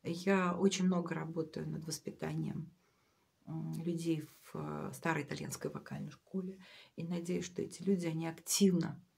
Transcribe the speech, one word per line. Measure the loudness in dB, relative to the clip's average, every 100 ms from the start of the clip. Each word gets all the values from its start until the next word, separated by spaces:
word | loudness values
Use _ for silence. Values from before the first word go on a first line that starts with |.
Я | -4 -2 4 4 4 4
очень | 4 6 4
много | 4 2
работаю | -2 -2 -4 -4 -4 -4
над | -4 -6
воспитанием, | -6 -8 -6 -4 -2 -2 -4 -8 _ _ _ _ _ _ _ -10
м, | -6 -4
людей | -4 -2 -2 0 0 -2 -14 -12
в, | -8
э, | -6 -6 -6
старой | -2 0 0
итальянской | -2 -6 -6 -6 -6
вокальной | -6 -8 -8 -8
школе. | -12 _ -6 -6 -10 -18 -20 -16 -10
И |
надеюсь, | -4 -2 0 -2 -2
что | -4
эти | -6 -2
люди, | 2 2 2
они | -2 -4
активно | -6 -2 6 8 6 2 -4 -16